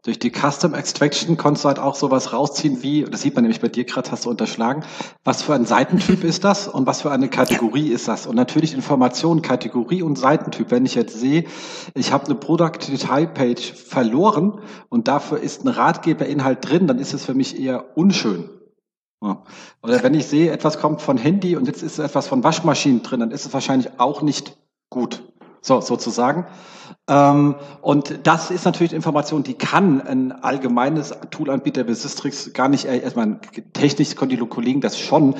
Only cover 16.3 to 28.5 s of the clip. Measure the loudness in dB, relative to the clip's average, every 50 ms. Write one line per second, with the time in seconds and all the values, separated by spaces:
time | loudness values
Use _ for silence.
16.3 | -2 0 0 0 0 -2 -2 0 2 2 4 4 2 0 -2 -6 -8 -8 -6 -4
17.3 | -2 -2 -2 -2 -4 -6 -4 -4 -4 -4 -6 -8 -2 2 4 4 4 4 0 -2
18.3 | -2 -2 -6 -12 -14 -20 -20 _ _ _ _ _ _ _ _ _ _ -10 -6 -6
19.3 | -6 -6 -10 -20 -20 -20 -20 -20 -20 _ -4 0 0 2 4 4 2 2 0 2
20.3 | 2 2 4 2 2 0 0 -2 0 2 0 0 0 0 -2 0 0 2 2 2
21.3 | 2 2 2 0 0 0 0 -2 -4 -4 -8 -10 -6 -6 -6 -2 -2 -2 -2 0
22.3 | 0 2 2 2 2 2 2 0 2 2 4 4 2 2 2 -2 -4 -2 -2 -2
23.3 | -4 -8 -10 -8 -6 -6 -2 0 0 0 0 -2 -2 0 0 0 0 0 -2 -2
24.3 | -2 -2 -6 -12 -16 _ _ _ _ _ _ -10 -6 -4 -4 -4 -6 -10 -14 -18
25.3 | _ _ -20 -20 -20 _ -2 2 2 2 2 0 -4 -4 -2 -4 -2 0 0 2
26.3 | 2 0 -4 -8 -10 -20 -20 -20 -20 -20 -20 -20 -20 _ _ 2 4 6 8 8
27.3 | 8 6 6 4 2 -2 -8 -18 -18 -8 0 2 2 2 2 -2 -6 0 2 4
28.3 | 4 4 2 -4